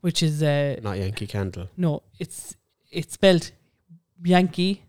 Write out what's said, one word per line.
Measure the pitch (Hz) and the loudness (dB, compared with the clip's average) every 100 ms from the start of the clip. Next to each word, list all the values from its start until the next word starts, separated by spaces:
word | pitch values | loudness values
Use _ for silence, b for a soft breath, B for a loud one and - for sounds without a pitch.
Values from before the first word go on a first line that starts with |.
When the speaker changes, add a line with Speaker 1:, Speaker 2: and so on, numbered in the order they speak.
Speaker 1:
which | 180 - | -2 0
is, | 160 151 | 0 2
uh, | 156 143 143 135 | 0 2 0 -2
Speaker 2:
Not | 107 98 | -4 -4
Yankee | 95 104 101 | -4 -4 -6
Candle. | 104 95 87 90 - | -4 -4 -6 -12 -2
Speaker 1:
no, | 175 147 _ _ | -2 -2 _ _
it's, | 170 - - - _ _ _ | -12 -12 -16 -18 _ _ _
it's | 160 165 | -10 -10
spelled | - 196 180 - - _ _ _ - _ _ | 2 6 6 2 -16 _ _ _ -20 _ _
Yankee | 170 180 185 165 185 196 | 2 4 4 2 -2 -2